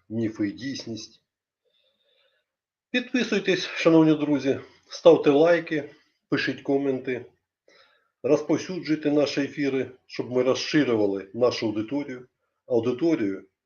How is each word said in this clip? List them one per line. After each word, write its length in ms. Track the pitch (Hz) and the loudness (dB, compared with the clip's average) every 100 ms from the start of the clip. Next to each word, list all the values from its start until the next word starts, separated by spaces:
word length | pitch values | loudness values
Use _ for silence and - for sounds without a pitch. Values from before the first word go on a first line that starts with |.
| - | -10
Міфи 400 | 110 110 110 104 | -6 -4 -4 -6
і 40 | |
дійсність. 680 | 101 135 117 113 110 - _ _ _ _ _ _ _ _ _ _ _ _ _ _ _ _ _ _ | -6 -10 -10 -12 -14 -16 _ _ _ _ _ _ _ _ _ _ _ _ _ _ _ _ _ _
Підписуйтесь, 760 | 247 247 247 226 202 190 180 - | -6 -4 -4 -2 -2 0 -2 -4
шановні 480 | - 165 165 156 | -2 4 6 6
друзі, 460 | 147 147 143 135 117 - _ _ | 4 0 0 0 -2 -6 _ _
ставте 420 | - 175 147 151 | 2 6 6 6
лайки, 600 | 143 165 170 165 156 117 - _ _ _ | 4 4 2 0 -8 -8 -14 _ _ _
пишіть 340 | 143 - 131 | -4 -2 -4
коменти, 640 | - 139 139 127 131 123 - _ _ _ _ _ _ _ _ _ | -2 -2 0 -4 -4 -8 -10 _ _ _ _ _ _ _ _ _
розповсюджуйте 880 | - 151 - 156 - 185 139 151 151 | 0 0 2 -2 -2 -8 -4 -2 0
наші 300 | 147 139 - | 2 2 0
ефіри, 500 | 139 151 139 131 117 - _ | -4 -4 -2 -2 -4 -10 _
щоб 240 | - 120 | -10 -4
ми 120 | 123 | 0
розширювали 840 | 127 120 - 156 127 113 101 98 95 | 2 0 0 0 2 2 2 -2 -8
нашу 320 | 117 123 117 113 | -2 0 0 -4
аудиторію, 640 | 104 110 143 139 127 - _ _ _ - | -4 -6 -6 -8 -12 -16 _ _ _ -4
аудиторію 800 | 120 117 123 165 151 101 95 - _ | -2 0 0 0 0 -2 -6 -12 _